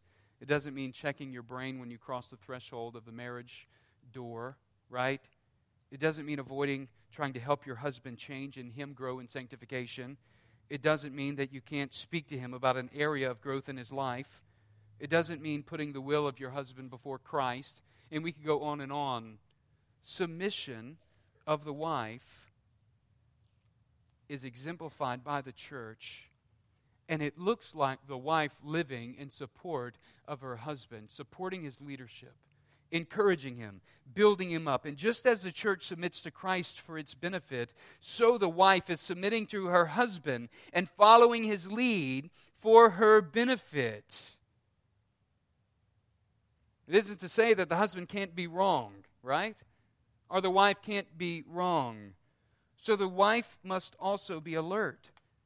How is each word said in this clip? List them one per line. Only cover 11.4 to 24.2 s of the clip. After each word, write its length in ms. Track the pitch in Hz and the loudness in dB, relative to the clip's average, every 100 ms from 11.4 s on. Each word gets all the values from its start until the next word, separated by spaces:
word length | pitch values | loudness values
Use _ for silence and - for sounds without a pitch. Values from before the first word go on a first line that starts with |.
| 139 | -4
you 80 | 135 | -6
can't 320 | - 147 139 | -8 -6 -6
speak 320 | - - 127 135 | -6 -6 -8 -6
to 120 | 139 | -10
him 140 | 123 | -8
about 240 | 127 131 127 | -2 2 2
an 140 | 123 | -2
area 360 | 143 147 147 131 | -2 -2 0 -2
of 100 | 120 | -6
growth 300 | 139 135 135 | -6 -6 -6
in 80 | 135 | -12
his 120 | 120 | -10
life. 520 | 135 135 123 135 - _ _ _ _ _ - | -6 -4 -4 -8 -16 _ _ _ _ _ -14
It 80 | 147 | 0
doesn't 320 | 165 160 165 | 2 2 -4
mean 220 | 156 147 | -6 -6
putting 320 | 143 165 151 | -6 -8 -8
the 80 | 139 | -8
will 260 | 135 151 147 | -2 0 0
of 100 | 135 | -4
your 120 | 135 | -10
husband 400 | 131 131 127 131 | -10 -10 -12 -16
before 280 | 123 143 131 | -14 -12 -12
Christ. 640 | - 151 131 123 147 - _ _ - | -6 -2 -2 -4 -10 -16 _ _ -10
And 100 | 151 | -6
we 100 | 160 | -6
could 120 | 156 | -6
go 160 | 151 151 | 0 0
on 180 | 151 147 | 0 -6
and 100 | 135 | -6
on. 460 | 143 139 123 113 107 _ _ _ _ _ _ | -4 -4 -4 -8 -18 _ _ _ _ _ _
Submission 960 | - - 175 165 190 202 - 117 117 165 _ _ _ _ - | -12 -6 -6 -4 -6 -6 -8 -10 -14 -18 _ _ _ _ -4
of 180 | 151 | -4
the 80 | 147 | -4
wife 800 | 143 160 151 110 117 - - - _ _ _ _ _ _ _ _ _ _ _ _ _ _ _ _ _ | -6 -4 -2 -4 -10 -16 -20 -20 _ _ _ _ _ _ _ _ _ _ _ _ _ _ _ _ _